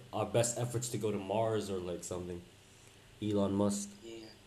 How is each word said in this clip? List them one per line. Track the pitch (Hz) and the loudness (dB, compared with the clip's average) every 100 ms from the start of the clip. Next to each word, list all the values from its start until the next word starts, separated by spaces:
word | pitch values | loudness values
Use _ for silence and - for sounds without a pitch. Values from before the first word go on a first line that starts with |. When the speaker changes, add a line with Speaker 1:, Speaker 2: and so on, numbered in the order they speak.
| - | -6
Speaker 1:
our | 107 101 | -2 2
best | 120 113 - | 4 2 0
efforts | 123 117 - | -2 -2 -2
to | 107 | 0
go | 107 | 0
to | 101 | 0
Mars | 98 107 113 107 101 | 0 2 4 2 0
or, | 95 | -2
like, | 90 87 | -2 -4
something. | - 90 90 87 - - - - - - - - | -4 -6 -4 -8 -10 -20 -20 -20 -20 -20 -20 -6
Elon | 107 101 98 | 0 2 4
Musk. | 98 101 101 - - | 4 4 2 -4 -12
Speaker 2:
Yeah. | 113 113 110 - | -14 -14 -16 -20